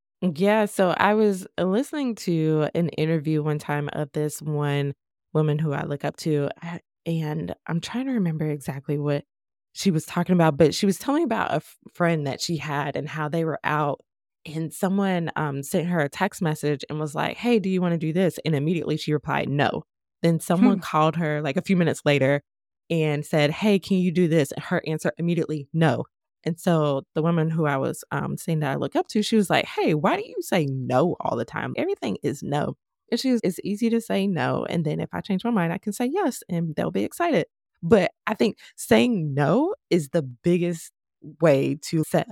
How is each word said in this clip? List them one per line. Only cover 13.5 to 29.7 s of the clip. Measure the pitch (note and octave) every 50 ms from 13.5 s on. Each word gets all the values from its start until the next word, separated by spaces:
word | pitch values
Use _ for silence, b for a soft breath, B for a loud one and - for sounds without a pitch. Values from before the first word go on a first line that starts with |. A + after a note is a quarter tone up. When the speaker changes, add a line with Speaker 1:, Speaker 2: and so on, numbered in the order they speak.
| C#3+ - -
Speaker 1:
out | - D3+ D3+ D3+ C#3+ - - _ _ _ _ _ _ _ _ -
and | D#3+ D3 D#3+ D#3+ D3 -
someone, | - - F3+ G3 G3 G3 F#3+ F#3 F3 E3 D#3 -
um, | - D#3 D3 C#3 C#3 C#3+
sent | - - F3+ D3+ F3
her | F3+ E3
a | C#3+ C#3+
text | - - F#3 G3+ - -
message | F#3 D#3 D3+ - - D3 D3 C3+ - -
and | D#3 D3+
was | D3+ D3+ D3
like, | D3+ D3+ - - -
"Hey, | - A#3+ A#3+ A3
do | F3 F#3+
you | F#3 F#3
wanna | F3+ F3 E3+ E3
do | - D#3+ D#3
this?" | F3+ F#3+ E3 - - -
And | D#3+ D#3+
immediately | C3+ C#3+ D#3+ F#3 D#3+ - - D#3 D#3
she | - D3+ D3
replied, | D3 - - C#3 C#3+ - -
"No." | C#3 C#3+ C3 - - - - _ _ _ _ _ _ _
Then | - E3+ E3 D#3+
someone | - - F3 F3 B3 B3+ - F#3+
Speaker 2:
Hmm. |
Speaker 1:
called | - - - D#3 D#3 D#3+ D#3+
her, | E3+ E3 D3+ D3+ D3
like, | D3+ C#3+ C3 F3+
a |
few | - - G3 F3+
minutes | F3 D3+ A2+ - -
later | D3+ C#3+ C#3 C3+ C3+ C#3+ C#3+ - _ _ _ _ _ _ _ _ -
and | E3+ E3 D#3 D3+ D3 C#3+ D3+
said, | - - D#3 D3 D3
"Hey, | E3 - G3+ G#3+ G3+ F#3+
can | - - G3 F#3
you | F3+ F#3
do | D#3 F3+ F3+ D#3
this?" | D#3+ E3 C#3 -
And | - - -
her | - F3+ - -
answer | - D#3+ D#3 - E3+ - -
immediately, | E3 E3+ F3 E3+ - - D#3 D3 C#3+ - -
"No." | D#3+ E3 D3 A#2+ A#2 B2+ - _ _ _ _ _ _ -
And | D#3+ E3+ -
so | - F#3 E3+ D#3+ D3+ D3 C#3 C3+ - - _
the | D#3+
woman | D#3 E3+ E3+ E3 D#3 D#3+
who | D#3+ E3 D#3
I | D3 C#3 C3+
was, | C3+ B2+ - - - -
um, | C#3+ C#3 - - C#3+
saying | - - - E3 D#3
that | D3 C#3
I | C#3
look | C#3+ C3 - - D4+
up | F#4 -
to, | - A3 G#3
she | - A#3 A3
was | G3 -
like, | D#3 C3 -
"Hey, | -